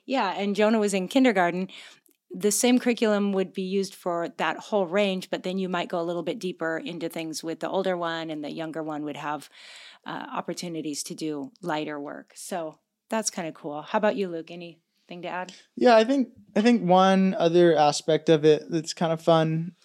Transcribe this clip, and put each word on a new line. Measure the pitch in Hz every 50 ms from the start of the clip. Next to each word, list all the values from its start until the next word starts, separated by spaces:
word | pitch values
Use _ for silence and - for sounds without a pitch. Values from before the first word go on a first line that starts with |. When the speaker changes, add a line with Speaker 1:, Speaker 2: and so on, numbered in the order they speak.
| _
Speaker 1:
yeah, | - 262 262 208 185 - -
and | 202 202 196
Jonah | 208 214 214 233 220
was | 208 202 196
in | 190 185 190
kindergarten, | - 269 262 254 190 190 175 175 170 185 190 - - - - - - _ _ _ _ _ _ -
the | - 185 190 208
same | 202 - 247 247 254 240
curriculum | - 247 233 - 220 214 208 202 202 202
would | 196 190 190 185
be | - 196
used | 190 185 196 196 190 185 -
for | - - 180 170 170 165 143 - -
that | 160 160 160 -
whole | - - 220 202 185
range, | 156 180 208 208 196 185 185 - -
but | 175 160
then | - 185 185 190
you | 185 185
might | 185 175 - -
go | 185 170
a | 165
little | 175 170 175
bit | 160 175 156 160
deeper | 180 180 175 - 165 160 160 151
into | 143 147 175 160 165 160
things | - 165 165 160 147 - -
with | 165 156 160
the | 165 -
older | 170 190 190 190 180
one, | 170 170 165 165 165 160 160
and | 156 151 147
the | 143
younger | 151 165 160 160 143 160
one | 156 156 151 147 151
would | 147 143
have, | 143 147 147 151 147 - - _ - - - - - - - - _ -
uh, | - - - - -
opportunities | - 180 - - - - 180 175 165 156 139 156 143 - -
to | - 175
do | - 160 156 151 143 135 131 - _
lighter | 175 175 151 156 151 151 151 143
work. | 143 147 143 143 - _ _
So | - - - 202 175 160 156 147 _ _ _ _ _ _ -
that's | 220 220 208 -
kinda | - - 165 156
cool. | - - - 147 147 151
How | 151 - - 214
about | 214 208 -
you, | 196 196 180
Luke? | 170 165 160 165
Anything | 170 180 170 170 156 _ _ _ _ _ _ - 175 175
to | 170 165
add? | 170 180 185 185 - - _ _ -
Speaker 2:
Yeah, | - 240 247 226
I | 220 220
think, | 240 277 277 233 - - - - _ -
I | 208
think | 208 240 240 196
one | 180 175 180 185 190 190 190 190 190 190 185
other | 160 170 165 165 175 175 170 156
aspect | 147 147 147 - - - 165 156 147 - 165
of | 160 147 151
it | 156 151 151 - -
that's | 170 160 151 - -
kind | - 180 160
of | 160 156
fun | - 175 165 160 160 160 160 160 165 175 - _